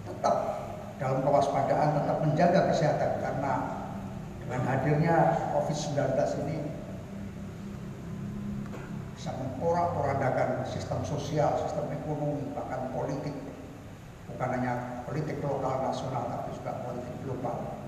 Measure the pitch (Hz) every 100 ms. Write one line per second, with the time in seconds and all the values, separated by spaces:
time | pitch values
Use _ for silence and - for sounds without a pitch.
0 | - - - - - - - - - -
1 | 135 135 147 139 - 139 - - 151 151
2 | 156 - 156 156 175 - - - 151 -
3 | - - - - 135 135 123 - - -
4 | - - - - - 123 123 131 135 151
5 | 170 131 135 - - 151 - 147 - 139
6 | - - - 139 151 156 151 - - -
7 | - - - - - - - - - -
8 | - - - - - - - - - -
9 | - - - - 131 - 170 170 175 151
10 | 135 - - - 127 123 123 - - 127
11 | 123 151 - 156 139 - - 160 - -
12 | 156 151 147 139 127 - - 127 123 120
13 | 135 143 147 - - - - - - -
14 | - - - 127 127 127 123 120 120 -
15 | - 143 151 - 143 135 127 127 131 -
16 | - - - - - - - - - -
17 | - - - 135 - - - -